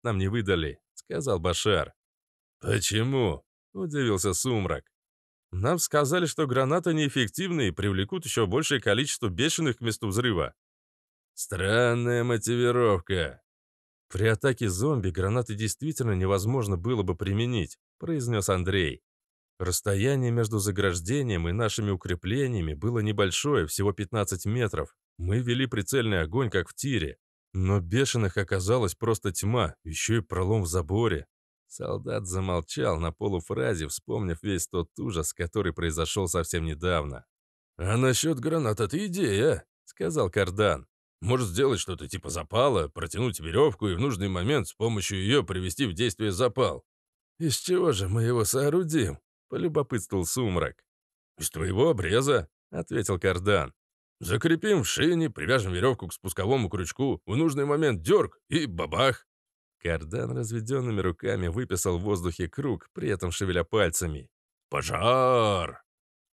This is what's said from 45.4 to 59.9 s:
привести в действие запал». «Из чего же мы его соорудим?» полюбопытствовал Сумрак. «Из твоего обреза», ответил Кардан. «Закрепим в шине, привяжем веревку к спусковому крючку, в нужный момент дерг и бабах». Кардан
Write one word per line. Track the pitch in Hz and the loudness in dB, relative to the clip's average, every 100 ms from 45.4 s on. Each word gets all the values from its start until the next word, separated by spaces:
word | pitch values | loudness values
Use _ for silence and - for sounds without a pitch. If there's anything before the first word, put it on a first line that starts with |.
привести | 90 92 92 - 127 | 0 -2 -4 -2 -2
в | |
действие | 85 120 - 110 | 0 -2 0 -2
запал». | 90 123 123 107 65 - _ _ _ _ - | 0 0 2 0 -2 -10 _ _ _ _ -6
«Из | 156 117 | -2 -2
чего | - 180 175 | 0 0 2
же | 101 95 | 0 0
мы | 110 | 0
его | 113 123 | 2 2
соорудим?» | 104 131 143 170 165 156 95 69 _ _ _ | 0 0 2 2 2 2 0 -2 _ _ _
полюбопытствовал | 131 170 151 135 120 - 98 | -4 -2 -2 -2 -2 -2 -2
Сумрак. | 85 - 117 87 71 - _ _ _ _ _ - | -2 0 0 0 -2 -4 _ _ _ _ _ -8
«Из | - | -8
твоего | 80 80 95 156 | -4 -2 2 4
обреза», | 120 87 110 135 123 80 _ _ | 2 2 2 4 2 0 _ _
ответил | 202 165 127 104 92 | -10 -4 -2 0 0
Кардан. | 95 90 98 98 65 - _ _ _ - | 2 2 2 2 2 -8 _ _ _ -12
«Закрепим | 85 110 165 165 214 190 | -4 0 2 2 2 2
в | 104 | 2
шине, | - 156 170 156 | 0 2 2 0
привяжем | - 78 131 95 | -2 0 0 0
веревку | 90 123 120 87 | 2 2 0 -4
к | |
спусковому | - 92 - 95 135 98 | -10 -8 -4 0 0 0
крючку, | 98 90 - 135 98 | -2 -6 -2 -2 -2
в | - 113 | -2 0
нужный | 160 139 | 0 0
момент | 143 147 156 101 | 0 2 2 0
дерг | 80 196 107 - - | 2 2 2 -6 -4
и | 156 139 | -2 -2
бабах». | 85 80 85 135 - _ _ _ _ _ _ | -4 -4 2 2 0 _ _ _ _ _ _
Кардан | 85 | -4